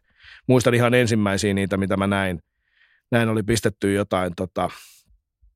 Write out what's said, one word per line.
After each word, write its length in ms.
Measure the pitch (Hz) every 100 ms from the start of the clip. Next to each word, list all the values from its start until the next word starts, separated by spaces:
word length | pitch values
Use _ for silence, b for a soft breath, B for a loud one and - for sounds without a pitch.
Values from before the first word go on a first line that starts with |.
| b b b b b
Muistan 280 | 127 120
ihan 200 | 117 120
ensimmäisiä 600 | 123 120 110 101 98 104
niitä, 220 | 98 98 98
mitä 200 | 95 98
mä 100 | 98
näin. 340 | 98 95 85 - _ _ _ _ _ -
Näin 180 | 120 113
oli 140 | 110
pistetty 500 | 104 117 110 - 98
jotain, 380 | 98 101 92 90 87
tota, 340 | 92 - 90 B B B _ _ _ _ _